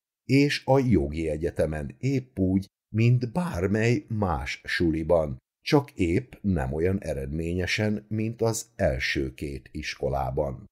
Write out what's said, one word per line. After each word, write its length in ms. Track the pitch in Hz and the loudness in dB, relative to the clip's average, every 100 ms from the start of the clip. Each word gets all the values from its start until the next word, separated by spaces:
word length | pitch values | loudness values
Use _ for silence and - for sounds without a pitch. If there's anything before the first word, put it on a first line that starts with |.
| _ _ - | _ _ 0
és 360 | 135 143 - - | 4 4 2 2
a 140 | 135 | 2
jogi 500 | 127 92 71 78 80 | 4 2 2 -2 -2
egyetemen 640 | 76 80 - 80 78 71 - | -2 -2 0 -2 -2 -6 -6
épp 400 | 127 139 - - | -2 -2 -4 -2
úgy, 260 | 92 95 95 _ _ 107 | 0 2 -2 _ _ 2
mint 360 | 117 127 120 | 4 4 2
bármely 720 | 180 175 90 95 107 113 110 - | -4 -4 -2 0 2 2 2 0
más 540 | 107 98 76 67 - | -2 0 -2 -4 -10
suliban, 760 | - - 87 80 78 85 78 65 _ _ | -6 0 2 2 2 2 2 -4 _ _
csak 300 | - 151 127 | 0 2 2
épp 420 | - 85 95 127 - | 0 0 0 -2 -4
nem 320 | 101 82 65 | -2 0 0
olyan 280 | 76 87 95 | 0 0 0
eredményesen, 1040 | 80 69 67 78 82 90 87 - 107 107 - | -2 -6 -6 -6 -4 -2 -2 0 -2 -2 -4
mint 320 | 110 110 117 | -4 -4 0
az 240 | 113 110 - - | 0 -2 -6 -2
első 580 | 90 64 - 76 67 | 0 0 -2 -2 -4
két 360 | - 71 67 - | -6 -10 -10 -12
iskolában. 920 | 78 76 - 67 67 65 67 71 62 - | -10 -10 -6 -2 -2 -2 -2 -4 -6 -14